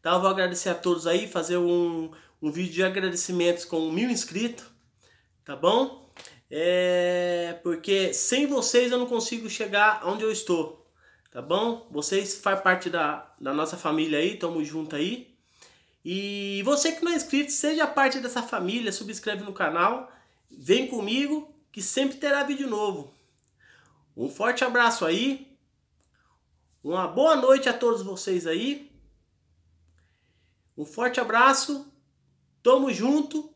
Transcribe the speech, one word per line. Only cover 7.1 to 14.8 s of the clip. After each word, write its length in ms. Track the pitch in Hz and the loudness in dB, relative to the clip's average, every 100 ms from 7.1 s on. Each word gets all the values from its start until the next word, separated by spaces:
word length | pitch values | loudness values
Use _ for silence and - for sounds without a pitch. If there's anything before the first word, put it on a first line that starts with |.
| 180 175 175 170 170 | 0 0 -2 -4 -6
porque 500 | 180 165 196 196 190 | -6 -4 0 2 2
sem 340 | - - 254 285 | 0 0 2 2
vocês 440 | 277 - 247 247 | 0 4 4 4
eu 60 | 247 | 0
não 80 | 247 | 0
consigo 440 | 233 226 233 226 | -2 -2 -6 -8
chegar 560 | - 208 202 214 208 175 | -8 -2 4 4 2 -4
onde 180 | 208 | -2
eu 80 | 220 | -2
estou, 600 | 214 - 170 151 - _ _ _ _ _ | -4 0 0 0 -8 _ _ _ _ _
tá 100 | 123 | -14
bom? 460 | 135 185 233 226 - | -2 0 0 -4 -8
Vocês 440 | 147 147 190 196 - | -6 -2 -2 -2 -4
fazem 280 | 202 196 | -2 2
parte 260 | 190 185 175 | 2 2 0
da, 420 | 170 151 151 - _ | -2 -2 -4 -12 _
da 140 | 135 | -4
nossa 240 | 147 156 175 | -2 -2 -4
família 420 | 160 156 160 147 | -2 0 0 0
aí, 160 | 175 202 | 0 -2
tamo 300 | 170 165 151 | -4 -4 -4
junto 300 | 156 | -6